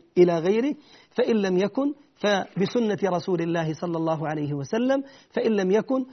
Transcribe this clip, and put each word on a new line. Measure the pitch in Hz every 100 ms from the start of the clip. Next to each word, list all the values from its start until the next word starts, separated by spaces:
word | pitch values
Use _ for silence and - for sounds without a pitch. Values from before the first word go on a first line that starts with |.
| _ -
إلى | 175 170
غيره، | 165 214 269 285 - - _
فإن | - 247 220
لم | 196 180
يكن | 196 202 277 294 _ _
فبسنة | 202 196 - - 196 247 226 196
رسول | 196 175 175 180
الله | 170 170 160
صلى | 156 175 165
الله | 165 160 151
عليه | 156 147
وسلم، | 143 139 226 254 269 269 - _
فإن | - 226
لم | 208 185
يكن | 208 208 262 254